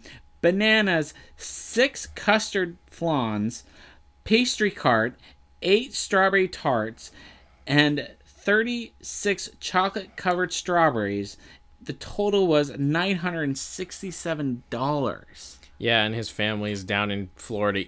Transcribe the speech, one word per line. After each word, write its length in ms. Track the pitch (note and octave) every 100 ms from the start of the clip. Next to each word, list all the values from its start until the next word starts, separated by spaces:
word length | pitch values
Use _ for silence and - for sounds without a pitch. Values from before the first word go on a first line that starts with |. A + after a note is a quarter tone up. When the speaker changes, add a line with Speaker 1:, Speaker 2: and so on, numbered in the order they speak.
| - - - -
Speaker 1:
bananas, 720 | E3+ F#3+ A3 A3 G3+ E3+ D3 - - -
six 680 | - - - A3+ C4+ - -
custard 720 | - - G#3+ - G3+ F3+ E3+ _
flans, 720 | - E3+ D3 A2+ G#2+ G#2+ - - - - - _ _ -
pastry 440 | A3+ B3 - G#3
cart, 460 | - C#3+ A2+ A#2 - - - _ _
eight 280 | F3 G#3 C4 -
strawberry 520 | - G3 F#3+ F#3+ F#3
tarts, 640 | - D3+ A#2+ A2 A2+ - - - - - _ -
and 420 | C#3+ D3 C#3+ - - - -
thirty-six 1080 | - G#3+ A3+ A#3+ A3+ - - - G3+ F#3 - -
chocolate-covered 920 | - F#3 F#3+ G#3 F#3 - F#3 F3+ F3+
strawberries. 880 | - - F3 D#3+ A#2+ G2+ G2+ G2+ - - - _ -
The 140 | -
total 540 | C#3+ - - G#3 G3+ F#3
was 280 | D3+ C#3+ C#3
nine 420 | C#3 D#3+ F#3+ F#3
hundred 380 | F3+ E3 D3 C#3
sixty-seven 1080 | - - F3+ - F#3+ E3 E3+ D#3 C#3+ B2 -
dollars. 880 | A#2 C3+ D3+ B2 A1 - - - - - -
Speaker 2:
Yeah, 260 | A2+ A2+
and 120 | G#2+ A2+
his 160 | G#2+
family's 520 | - G#2+ G#2+ G#2 G2+
down 280 | F#2+ G2+ G#2
in 180 | G2+ F#2 -
Florida 500 | - G#2+ G#2 G2